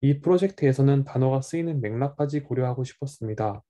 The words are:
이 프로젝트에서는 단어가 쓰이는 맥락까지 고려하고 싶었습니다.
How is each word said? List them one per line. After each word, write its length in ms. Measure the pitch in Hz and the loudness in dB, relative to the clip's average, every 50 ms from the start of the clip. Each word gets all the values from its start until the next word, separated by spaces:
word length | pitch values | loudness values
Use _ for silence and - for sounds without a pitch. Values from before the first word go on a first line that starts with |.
| - | 4
이 180 | 139 147 143 | 2 2 2
프로젝트에서는 840 | - 160 185 180 190 196 196 - 156 139 131 135 135 139 139 139 135 | 2 2 2 4 2 0 -2 2 2 2 4 4 4 4 4 4 2
단어가 360 | 139 - 127 131 131 131 135 | 0 0 0 2 2 2 0
쓰이는 400 | 135 - - 165 165 170 160 143 | -2 -4 -4 -4 -4 -2 -4 -4
맥락까지 600 | 113 104 107 117 127 143 143 _ 147 143 143 147 143 | -4 -4 -4 -2 -4 -4 -2 _ -4 -2 -2 -6 -4
고려하고 420 | - 123 123 127 127 127 123 127 | -4 -2 -2 -2 -2 -2 -4 -6
싶었습니다. 760 | 127 - _ - 139 - - 113 110 107 107 110 107 101 107 _ _ | -8 -8 _ -12 -12 -10 -8 -8 -8 -4 -2 -4 -4 -4 -6 _ _